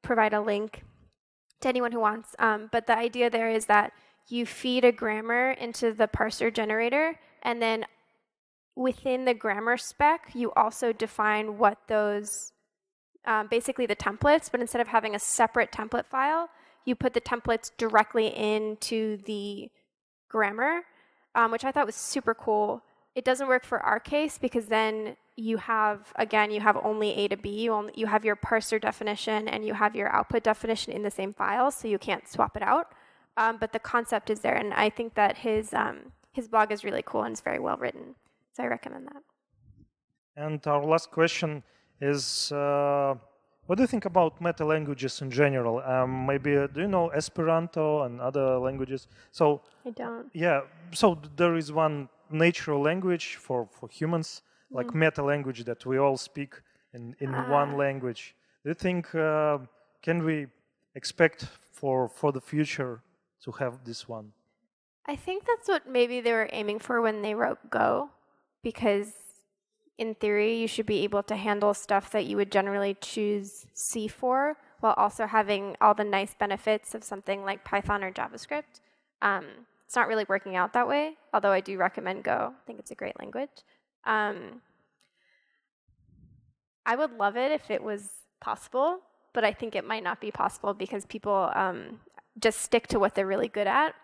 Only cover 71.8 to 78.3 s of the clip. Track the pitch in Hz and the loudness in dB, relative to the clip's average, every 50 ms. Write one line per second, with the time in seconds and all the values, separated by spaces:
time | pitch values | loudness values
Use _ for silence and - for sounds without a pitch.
71.8 | - - 208 196 196 - - 214 185 - 202 202 202 196 202 202 190 202 196 202 | 0 0 0 0 0 0 -2 -2 -2 0 0 -2 -2 2 2 0 0 2 -2 -2
72.8 | 202 202 196 _ - - - 226 214 208 208 208 196 196 - - - - _ - | -2 -2 -2 _ -8 -8 -4 -2 -2 0 0 -2 -4 -8 -14 -16 -18 -18 _ -6
73.8 | - - - 233 214 214 - - - 254 247 262 277 294 302 _ _ _ _ _ | -6 -4 -4 -4 -6 -6 -6 -4 0 0 2 2 2 0 -2 _ _ _ _ _
74.8 | - 220 - - - 208 - - 226 202 214 220 208 196 208 196 196 202 180 - | 2 2 4 4 2 0 0 -2 -6 2 2 2 2 2 0 -2 -2 -8 -2 4
75.8 | - 214 208 208 208 208 202 196 196 208 - _ 208 202 196 196 - 214 214 214 | 6 6 6 4 2 0 0 0 -2 -2 -4 _ -2 -2 -2 -2 0 0 0 0
76.8 | - - - 226 214 - 208 196 196 - 196 202 196 196 196 196 - - - 202 | -2 -6 -10 -10 -10 -10 -12 -12 -6 -6 -6 -4 -4 -6 -8 -8 -6 -2 -2 -2
77.8 | 196 - 208 202 196 185 185 - 240 233 | 0 0 -2 -2 -2 -6 -6 -6 -8 -8